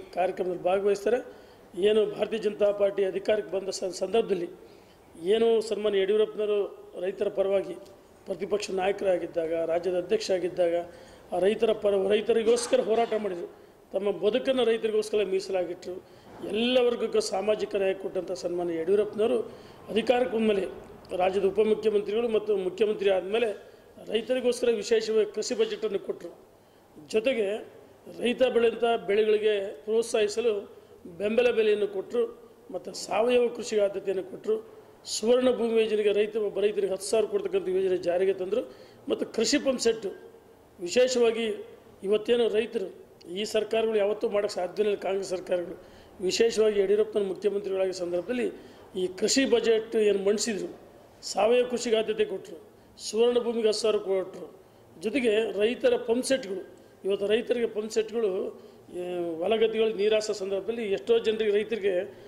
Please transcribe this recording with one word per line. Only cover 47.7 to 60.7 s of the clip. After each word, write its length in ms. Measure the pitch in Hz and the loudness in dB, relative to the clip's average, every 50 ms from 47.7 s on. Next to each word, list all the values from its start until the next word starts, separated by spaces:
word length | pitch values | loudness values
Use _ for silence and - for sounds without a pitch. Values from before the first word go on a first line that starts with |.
| 190 190 190 190 180 | -2 -2 -2 -2 -2
ಸಂದರ್ಭದಲ್ಲಿ 540 | 180 175 175 175 180 175 196 254 247 226 185 - - - - - - - - - | -4 -4 -4 -4 -4 -4 -4 -4 -2 -2 -4 -4 -8 -16 -20 -20 -20 -20 -12 -6
ಈ 120 | 190 185 | -4 -4
ಕೃಷಿ 380 | 180 185 - 214 202 - 269 269 | -4 -2 -2 0 2 2 2 4
ಬಜೆಟ್ 500 | 214 226 226 220 226 226 220 220 - - | 4 4 4 4 4 2 2 2 0 0
ಏನು 240 | 226 214 208 196 196 | 2 4 4 4 4
ಮಂಡಿಸಿದ್ರು, 600 | 190 196 220 220 - 240 208 180 175 175 - - - - - - - - - - - | 2 0 0 0 0 -2 -2 -4 -6 -8 -10 -14 -20 -20 -20 -20 -20 -20 -20 -16 -14
ಸಾವಯವ 420 | - - 190 202 226 247 247 247 | -6 0 2 4 4 6 4 4
ಕೃಷಿಗೆ 280 | 247 247 226 - 247 220 | 2 -2 -4 0 2 2
ಆದ್ಯತೆ 300 | 220 220 190 214 214 214 | 2 2 0 0 0 0
ಕೊಟ್ಟರು, 360 | 214 190 190 - - 170 156 - - - - - - - - | -2 -2 -8 -10 -14 -16 -18 -18 -20 -20 -20 -20 -20 -20 -14
ಸುವರ್ಣ 380 | - - 208 220 233 240 247 240 | -12 -4 0 2 2 4 4 2
ಭೂಮಿಗೆ 280 | 214 233 226 233 220 | 0 0 -2 2 2
ಹತ್ತು 140 | 214 202 208 | 2 2 2
ಸಾವಿರ 160 | - 214 208 | 2 2 2
ಕೊಟ್ಟರು. 580 | 208 - 185 190 190 180 - - 180 160 - - - - - - - - - - - | 2 0 0 0 0 0 -4 -8 -14 -14 -14 -16 -20 -20 -20 -20 -20 -20 -20 -18 -8
ಜೊತೆಗೆ 580 | 156 220 214 285 240 226 208 220 226 208 185 190 | -6 -2 -2 2 2 4 2 2 0 0 0 2
ರೈತರ 380 | 208 233 247 240 - 247 240 | 2 2 2 2 2 2 2
ಪಂಪ್ 280 | 233 - - 226 247 240 | 2 2 0 0 0 2
ಸೆಟ್‌ಗಳು, 380 | - 262 262 - 185 196 175 - - - - - - - - - | 0 0 0 0 -6 -8 -8 -10 -12 -18 -20 -20 -20 -20 -6 -2
ಇವತ್ತು 220 | 190 202 196 202 | -2 -2 0 2
ರೈತರಿಗೆ 400 | 196 214 240 226 - 240 240 233 | 2 2 0 2 0 0 0 0
ಪಂಪ್ 240 | - - 214 214 214 | -2 -2 -6 -6 -2
ಸೆಟ್‌ಗಳು, 400 | - 226 214 - 208 233 226 196 185 196 247 240 - - - - - - - - - | -2 -2 -2 -2 -2 -2 0 0 -2 -2 -4 -6 -8 -12 -20 -20 -20 -20 -20 -14 -10
ಏ, 100 | 180 180 180 180 175 175 170 165 | -10 -8 -6 -6 -4 -4 -4 -4
ಹೊಲಗದ್ದೆಗಳಿಗೆ 600 | 160 175 196 220 214 226 220 220 220 226 220 - | -4 -2 -2 2 2 2 0 2 0 0 0 0
ನೀರಾಸ 340 | 185 202 214 214 214 214 - | 0 2 2 2 2 0 -2
ಸಂದರ್ಭದಲ್ಲಿ 600 | 202 - 190 196 196 196 185 214 | -6 -6 -4 -4 -4 -4 -4 -4